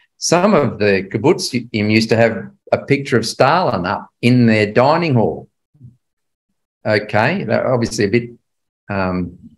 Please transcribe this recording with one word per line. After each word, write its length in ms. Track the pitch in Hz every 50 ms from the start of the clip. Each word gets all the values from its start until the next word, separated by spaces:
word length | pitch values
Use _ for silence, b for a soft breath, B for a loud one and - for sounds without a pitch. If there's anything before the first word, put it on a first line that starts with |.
| b b _
some 360 | _ - - 160 175 185 220 208
of 260 | 151 143 110 98 98
the 280 | 104 101 98 95 95 -
kibbutzim 800 | - 113 107 151 190 190 - - - 117 98 - - 107 104 104
used 180 | 110 113 110 -
to 60 | 117
have 340 | 110 117 113 101 - - - - _ _ -
a 80 | - 107
picture 380 | - - 139 135 139 - 131
of 80 | 113 -
Stalin 600 | - - - 127 135 156 180 185 139 113 92 87
up 240 | 90 101 - - - _ _
in 260 | - 120 123 123 120
their 240 | 113 110 107 107 101
dining 420 | 107 123 123 143 160 170 175 160 131
hall. 340 | 117 104 82 76 71 - - _ _ _ _ _ _ 123 - _ _ _ _ _ _ _ _ _ _ _ _ _ _ _ _ _ _ _
Okay, 580 | 113 107 107 107 - - 104 113 143 180 202 147
that 220 | 110 117 110 -
obviously 400 | 120 131 120 117 - - - 104
a 40 | 98
bit, 200 | 107 120 120 117 - _ _ _ _ _ _ _ _ _ _ -
um, 480 | 101 98 95 92 92 90 90 85 85 - - - -